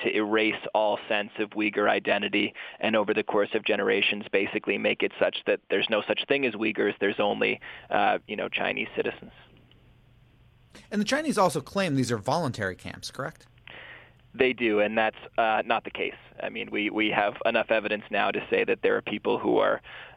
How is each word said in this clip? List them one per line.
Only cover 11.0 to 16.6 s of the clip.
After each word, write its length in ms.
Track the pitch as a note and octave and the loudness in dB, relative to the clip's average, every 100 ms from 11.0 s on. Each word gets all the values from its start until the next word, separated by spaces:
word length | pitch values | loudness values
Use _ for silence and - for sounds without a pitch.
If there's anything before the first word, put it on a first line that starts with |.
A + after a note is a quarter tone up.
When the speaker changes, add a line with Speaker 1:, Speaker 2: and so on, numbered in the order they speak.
Speaker 2:
the 40 | G#3 | 2
Chinese 340 | C#4 D#4+ G3+ | 0 2 4
also 220 | F#3 D3+ | 4 4
claim 340 | - G3 F#3+ C3+ | -4 -2 2 2
these 160 | B2 | 2
are 60 | A#2 | 0
voluntary 580 | G2 D3+ D#3 A#2 G2 F2+ | 0 0 0 -2 -4 -4
camps, 340 | - - - | -12 -12 -12
correct? 380 | - C#3+ - - - - - - - - - _ - | -10 -10 -10 -20 -20 -20 -20 -18 -20 -20 -20 _ 0
Speaker 1:
They 180 | C3 | 0
do, 280 | B2 A#2+ G#2 | 2 2 2
and 140 | G#2 A2+ | 2 2
that's, 220 | A2 - - - | 0 -2 -10 0
uh, 240 | A2+ A2 A2 | 2 2 2
not 200 | A2+ G2+ | 0 -2
the 60 | |
case. 220 | - F#2 - - - | -6 -6 -6 -18 -10
I 60 | - | -8
mean, 200 | A2 | -8